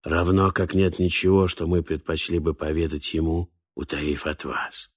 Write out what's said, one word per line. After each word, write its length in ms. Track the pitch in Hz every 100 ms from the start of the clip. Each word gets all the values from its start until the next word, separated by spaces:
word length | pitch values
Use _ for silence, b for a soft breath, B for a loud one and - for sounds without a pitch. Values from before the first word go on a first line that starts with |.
Равно 480 | - 82 87 95 95
как 220 | - 90
нет 260 | 95 95 85
ничего, 480 | 90 - 92 98 92
что 200 | - 82
мы 160 | 90
предпочли 560 | 82 78 - 80 - 85
бы 140 | 78
поведать 600 | 73 78 78 82 73 -
ему, 380 | 82 80 80 85 _ _ -
утаив 500 | 67 73 76 71 78
от 200 | 76 -
вас. 440 | - - - -